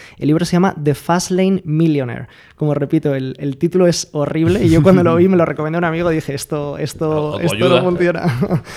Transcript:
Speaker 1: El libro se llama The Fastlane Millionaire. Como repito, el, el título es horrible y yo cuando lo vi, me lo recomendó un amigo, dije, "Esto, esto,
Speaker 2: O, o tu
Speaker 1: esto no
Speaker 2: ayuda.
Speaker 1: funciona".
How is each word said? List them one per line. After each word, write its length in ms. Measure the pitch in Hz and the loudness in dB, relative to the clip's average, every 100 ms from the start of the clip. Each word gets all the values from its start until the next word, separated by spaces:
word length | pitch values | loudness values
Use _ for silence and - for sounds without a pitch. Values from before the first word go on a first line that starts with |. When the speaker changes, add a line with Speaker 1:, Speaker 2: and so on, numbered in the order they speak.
| - - | -20 -6
Speaker 1:
El 80 | 139 | 0
libro 180 | 156 175 | 0 0
se 60 | |
llama 240 | 175 190 165 | 2 0 0
The 120 | 151 | -2
Fastlane 720 | 139 - 170 - 185 190 190 170 | -4 -2 -2 0 0 0 0 -2
Millionaire. 600 | 151 165 147 127 120 123 - - _ | 0 0 0 -2 -8 -12 -18 -20 _
Como 200 | 151 143 | -2 -2
repito, 400 | 139 160 151 139 | 0 -2 0 -4
el, 200 | 131 - | -6 -8
el 180 | 147 131 | -8 -4
título 300 | 175 180 175 | -2 2 2
es 220 | 165 - | 2 -4
horrible 520 | 151 143 - 165 190 | -4 -4 0 0 2
y 60 | 175 | 4
yo 140 | 160 | 6
cuando 220 | 156 185 170 | 6 6 4
lo 60 | 165 | 4
vi, 100 | 185 | 4
me 100 | 185 | 4
lo 80 | 160 | 2
recomendó 320 | 151 156 165 | -2 -4 -2
un 40 | 175 | -2
amigo, 240 | 165 175 | -2 -2
dije, 240 | 160 151 | -2 -4
"Esto, 440 | 139 - 151 143 147 | -10 -6 -6 -6 -6
esto, 320 | 151 - 156 | -8 -4 -4
Speaker 2:
O, 260 | 156 151 - | -2 -4 -2
o 40 | |
tu 60 | 170 | -2
Speaker 1:
esto 120 | 208 | 0
no 80 | 180 | 2
Speaker 2:
ayuda. 180 | 175 | 2
Speaker 1:
funciona". 800 | 180 180 175 170 170 123 - 143 - | 2 0 0 0 -2 -2 -2 -2 -6